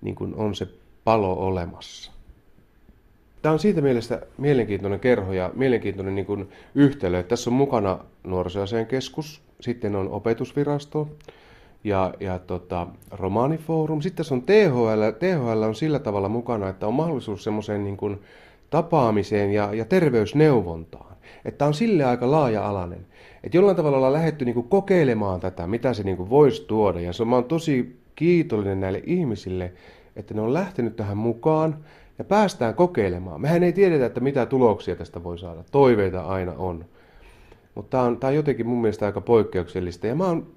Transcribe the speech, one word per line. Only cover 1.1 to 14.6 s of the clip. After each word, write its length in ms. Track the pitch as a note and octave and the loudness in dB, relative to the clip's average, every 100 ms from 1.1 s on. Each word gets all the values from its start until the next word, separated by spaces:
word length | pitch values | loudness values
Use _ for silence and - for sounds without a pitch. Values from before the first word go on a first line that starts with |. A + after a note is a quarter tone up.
| A2 F#2+ | 2 2
olemassa. 800 | F#2 F#2+ F#2 F2 - - - - - - - _ - _ _ _ - _ _ _ - | 0 -2 -2 -4 -10 -18 -18 -20 -20 -20 -20 _ -20 _ _ _ -20 _ _ _ -6
Tää 100 | D3+ | 0
on 60 | D#3 | 2
siitä 220 | G#3 F3 | 2 2
mielestä 420 | C#3 B2 A2+ A#2 - - | 2 2 -2 -6 -8 -4
mielenkiintoinen 640 | C#3+ C#3 G#2 G2 G2 G2 | 2 2 2 -2 -2 0
kerho 320 | B2+ A#2+ F#2+ | 2 2 2
ja 180 | F#2+ F2+ | -2 -2
mielenkiintoinen, 600 | - C3 A#2 G#2 F#2+ F#2+ | 0 2 2 0 -4 -4
niinku, 240 | G2 F#2+ G2+ F#2+ - - | -4 -4 -4 -6 -14 -8
yhtälö, 440 | - C#3+ C#3+ F#2+ F2 | 4 4 4 0 0
että 100 | F2+ | 0
tässä 220 | A#2+ - | -2 0
on 40 | |
mukana 440 | B2 C#3 B2+ G2+ F2 - _ | 0 2 2 0 -2 -6 _
Nuorisoasiain 600 | - F#2 F2+ F#2 G2 A2+ A2 | -6 -4 -2 -4 -4 -2 -2
keskus, 560 | C3 B2+ - D3+ - _ _ | -4 -6 -10 -12 -14 _ _
sitten 360 | - A#2+ G#2+ G#2 | -8 -6 -4 -4
on 140 | F#2+ | -4
Opetusvirasto 1000 | G2+ A2 A#2 C3 - C#3+ D3 C#3+ D3+ D3+ D3+ - - - - - - | -4 -2 -2 -4 -4 -2 -2 -4 -6 -6 -10 -20 -20 -20 -20 -20 -12
ja, 300 | G#2+ G2 F#2 - | -4 0 0 -2
ja 180 | G2 F#2 | -6 -8
tota, 480 | - F2+ - F2+ E2+ - - | -6 -10 -6 -6 -6 -10 -20
Romaanifoorum. 920 | G2 F#2 G2+ C3 D#3+ D#3+ D#3+ D#3 D#3 | -8 -4 0 0 -2 -4 -4 -2 -4
Sitten 140 | D3 - | -6 -6
tässä 180 | D#3+ | -4
on 80 | B2+ | -4
T 60 | B2 | 4
H 260 | G#3 | 4